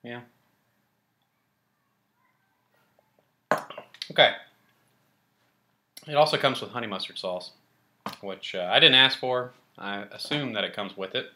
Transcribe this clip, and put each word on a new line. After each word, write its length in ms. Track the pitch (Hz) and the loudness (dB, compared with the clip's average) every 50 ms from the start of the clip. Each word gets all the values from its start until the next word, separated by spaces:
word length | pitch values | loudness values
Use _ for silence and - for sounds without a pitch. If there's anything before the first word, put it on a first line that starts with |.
| _ | _
Yeah. 180 | 123 120 123 120 - _ _ _ _ _ _ _ _ _ _ _ _ _ _ _ _ _ _ _ _ _ _ _ _ _ _ _ _ _ _ _ _ _ _ _ _ _ _ _ _ _ _ _ _ _ _ _ _ _ _ _ _ _ _ _ _ _ _ _ _ _ _ _ _ - - - - - - - _ _ - - - | -14 -14 -14 -14 -18 _ _ _ _ _ _ _ _ _ _ _ _ _ _ _ _ _ _ _ _ _ _ _ _ _ _ _ _ _ _ _ _ _ _ _ _ _ _ _ _ _ _ _ _ _ _ _ _ _ _ _ _ _ _ _ _ _ _ _ _ _ _ _ _ -2 -2 -2 -10 -16 -18 -18 _ _ -16 -14 -4
Okay. 220 | 151 147 135 104 - - - _ _ _ _ _ _ _ _ _ _ _ _ _ _ _ _ _ _ _ _ _ _ _ _ _ _ _ _ _ _ - - - | 6 6 6 6 6 0 -12 _ _ _ _ _ _ _ _ _ _ _ _ _ _ _ _ _ _ _ _ _ _ _ _ _ _ _ _ _ _ -20 -14 -2
It 60 | 151 | 4
also 220 | 143 151 156 156 | 4 4 4 4
comes 240 | 139 - 139 127 - | 2 2 0 0 0
with 100 | 120 104 | -8 -8
honey 180 | 110 123 117 107 | -8 -8 -8 -6
mustard 300 | 98 95 - - - - | -6 -8 -8 -10 -12 -10
sauce, 340 | - 95 90 90 - - - _ _ _ _ _ _ _ _ _ _ - - - | -8 -6 -6 -8 -10 -12 -20 _ _ _ _ _ _ _ _ _ _ -12 -12 -10
which, 360 | - 98 95 92 - - - | -10 -10 -10 -10 -10 -8 -6
uh, 120 | 95 90 87 | -4 -2 2
I 120 | 101 131 | 4 6
didn't 160 | 165 156 131 | 6 8 8
ask 240 | 131 131 131 131 - | 8 6 6 4 0
for. 320 | - 127 127 123 123 123 - _ _ _ _ - | -2 -2 0 0 -2 -4 -12 _ _ _ _ -12
I 280 | - 98 101 101 101 101 | -8 -8 -6 -6 -8 -10
assume 440 | - - - - 151 147 143 127 113 | -12 -14 -6 -4 -4 -4 -2 -4 -2
that 100 | 104 98 | -2 -4
it 100 | 92 - | -4 -4
comes 220 | - 104 95 92 | -6 -8 -8 -6
with 180 | 98 95 95 - | -8 -10 -6 -6
it. 120 | 127 - - _ | -6 -6 -6 _